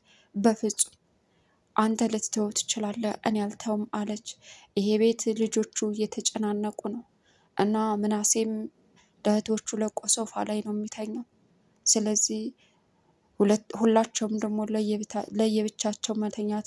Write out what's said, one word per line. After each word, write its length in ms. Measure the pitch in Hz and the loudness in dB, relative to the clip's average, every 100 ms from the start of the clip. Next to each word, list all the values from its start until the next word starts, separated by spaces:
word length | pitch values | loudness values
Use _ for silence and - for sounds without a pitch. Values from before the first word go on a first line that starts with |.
| _ - _ | _ -20 _
«በፍጹም 580 | 202 220 220 214 - - - _ _ _ _ _ _ _ - | 2 4 4 0 0 -2 -6 _ _ _ _ _ _ _ 2
አንተ 240 | 220 220 226 | 2 2 0
ልትተው 380 | 220 - 220 208 | 0 -2 -2 -2
ትችላለህ፣ 600 | - - 226 208 220 214 - | -2 -4 -4 -4 -2 -4 -2
እኔ 140 | - 214 | -2 0
አልተውም» 440 | 202 208 233 214 208 | -2 -4 -4 -2 -2
አለች። 340 | 214 208 214 - - - - - - | -6 -4 -6 -10 -16 -20 -20 -6 0
«ይሄ 120 | 202 214 | 2 6
ቤት 240 | 226 226 233 220 | 4 4 0 0
ልጆቹ 400 | 220 220 214 - 214 | 0 0 -2 -2 -2
እየተጨናነቁ 880 | 208 214 - - 220 214 208 214 - 208 | -2 -4 -2 -2 -2 -2 -2 -4 -6 -8
ነው 160 | 233 - _ _ _ _ - | -8 -12 _ _ _ _ 0
እና 200 | 208 220 220 208 | 2 2 2 0
ምናሴም 560 | 208 214 208 226 220 220 220 _ _ _ _ _ | 0 2 2 2 0 -4 -8 _ _ _ _ _
ለእህቶቹ 520 | 208 214 220 214 - 220 | 2 2 2 -2 -2 -2
ለቆ 220 | 214 - 202 | -2 -2 0
ሶፋ 220 | - 220 208 | 0 -2 -4
ላይ 140 | 208 214 | -4 -4
ነው 120 | 214 | -4
የሚተኘው። 520 | 208 214 - 214 233 240 _ _ _ _ _ - | -4 -6 -8 -8 -8 -10 _ _ _ _ _ 0
ስለዚህ 560 | 226 208 208 - 220 220 - _ _ _ _ _ _ _ - | 2 2 0 0 -2 -6 -12 _ _ _ _ _ _ _ 2
ሁለት፣ 240 | 202 214 - | 2 2 -2
ሁላቸውም 600 | - 226 220 233 - 214 214 | 0 4 4 2 -2 -4 -2
ደግሞ 200 | 214 214 214 | -2 -2 -2
ለየብታ-፣ 560 | 214 214 208 214 208 - | -2 0 -2 -4 -8 -4
ለየብቻቸው 800 | 208 220 214 214 - 214 202 - 214 | 0 2 2 0 -2 -4 -4 -4 -2
መተኛት 500 | 214 220 208 208 | -4 -4 -4 -4